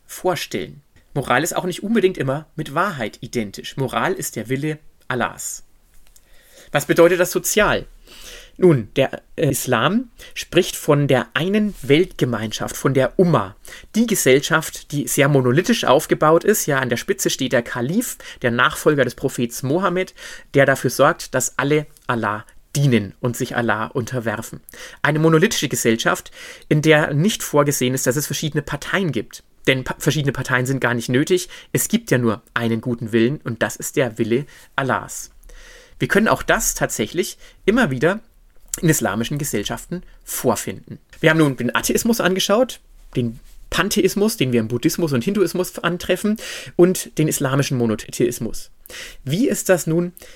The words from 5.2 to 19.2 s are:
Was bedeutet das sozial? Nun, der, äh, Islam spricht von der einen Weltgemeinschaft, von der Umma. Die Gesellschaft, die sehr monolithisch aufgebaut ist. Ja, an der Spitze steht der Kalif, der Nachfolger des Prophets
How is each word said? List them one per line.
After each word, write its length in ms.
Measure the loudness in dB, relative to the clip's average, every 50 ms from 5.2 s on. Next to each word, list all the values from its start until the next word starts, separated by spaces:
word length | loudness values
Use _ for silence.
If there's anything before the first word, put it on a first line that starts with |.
| -2 -4 -4 -8 -12 -12 -12 -14 -16 -20 _ _ _ _ -20 -20 -20 -20 -20 -20 _ _ -20 -20 -20 _ -20 -20 -10 -4
Was 120 | -4 -2 0
bedeutet 360 | 2 6 6 6 6 6 4
das 100 | 2 0
sozial? 560 | -2 -2 -4 0 2 2 2 2 2 0 -4 -8 -16 -20 -20 -20 -20 -20 -20 -20 -20 -20 -20 -20 -2
Nun, 320 | 2 4 4 4 4 0 -2 0
der, 260 | 0 0 0 -2 -8 -16 -12 -4
äh, 160 | -2 0 0
Islam 600 | 0 0 -2 0 0 2 2 2 0 0 -2 -4 _ -20 -20 -16
spricht 440 | -14 -14 -10 -2 0 0 0 0 -2
von 320 | -2 0 2 4 4 4 4
der 180 | 2 2 0 -2 -4
einen 400 | -4 -2 0 0 0 0 -2 -4 -4
Weltgemeinschaft, 920 | 0 4 4 4 4 2 -2 -2 -2 -2 0 -2 -4 -6 -6 -6 -8 -8 -4
von 180 | -2 -2 0 2
der 240 | 2 2 2 2 2
Umma. 380 | 4 4 4 2 0 -2 -8 -16 -20 -20 -20 -20 -14 -4 0
Die 100 | 0 0
Gesellschaft, 840 | 2 0 2 4 6 4 4 4 2 0 0 0 -4 -10 -14 -12 -8
die 160 | -6 -4 -4 -2
sehr 200 | 2 2 4 4
monolithisch 560 | 4 4 4 4 2 4 4 2 2 2 4
aufgebaut 600 | 4 4 4 4 2 0 2 4 4 4 4 4
ist. 220 | 2 2 2 0
Ja, 120 | -2 -2 0
an 100 | 0 -2
der 80 | -2
Spitze 340 | -2 -2 -2 -2 -2 -2 -2
steht 220 | -2 -2 -2 0
der 100 | 0 0
Kalif, 540 | 0 -2 -4 -4 -4 -2 -2 -2 -2 -4 -6 -12 -16 -20 -8 -4
der 100 | -2 -2
Nachfolger 520 | 2 2 2 2 0 0 2 2 2 4 2
des 120 | 0 -2
Prophets 480 | -4